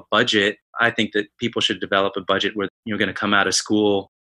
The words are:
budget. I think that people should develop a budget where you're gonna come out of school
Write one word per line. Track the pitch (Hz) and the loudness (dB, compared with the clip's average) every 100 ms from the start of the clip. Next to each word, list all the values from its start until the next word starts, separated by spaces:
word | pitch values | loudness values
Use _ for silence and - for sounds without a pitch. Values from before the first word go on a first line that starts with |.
| - | 0
budget. | 107 120 110 101 - _ - | 2 2 2 2 -2 _ -2
I | 117 | 0
think | 117 104 | 0 -2
that | 104 104 - | -4 -4 -6
people | 117 117 | -6 -2
should | - 92 | -2 -2
develop | 92 98 98 | -2 0 0
a | 98 | -2
budget | 92 98 98 | -2 0 -2
where | 107 98 - | -4 -6 -8
you're | 113 104 | -6 -2
gonna | 98 | -2
come | - 104 | -2 0
out | 101 92 | 2 2
of | |
school | - - 107 104 98 98 _ | -2 0 2 2 0 -4 _